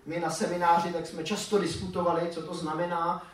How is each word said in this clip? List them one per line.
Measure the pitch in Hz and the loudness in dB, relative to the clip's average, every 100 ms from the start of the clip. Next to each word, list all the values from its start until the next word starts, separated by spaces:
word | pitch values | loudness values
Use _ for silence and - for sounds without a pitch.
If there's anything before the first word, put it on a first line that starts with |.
| 147 | -6
My | 170 | -2
na | - | -2
semináři | - 190 175 175 170 180 | 0 -2 2 6 6 4
tak | 170 160 | -2 -4
jsme | 170 | -6
často | 165 208 - 208 | -4 -4 2 2
diskutovali, | 170 - 185 180 175 170 170 | 2 -2 -4 0 2 2 0
co | 165 | -4
to | 160 | -6
znamená | 170 156 143 175 175 170 - - | -4 -2 -2 0 0 0 -2 -6